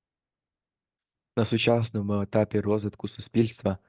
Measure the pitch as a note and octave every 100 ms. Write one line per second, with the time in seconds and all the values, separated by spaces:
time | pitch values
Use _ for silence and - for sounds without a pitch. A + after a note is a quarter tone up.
0 | _ _ _ _ _ _ _ _ _ _
1 | _ _ _ - G#2+ A2+ - A#2 A2+ A2
2 | G2+ G#2 G2 A2 G#2+ G#2+ G2+ G#2+ G2+ -
3 | - - - A#2 A2+ - G2+ F#2+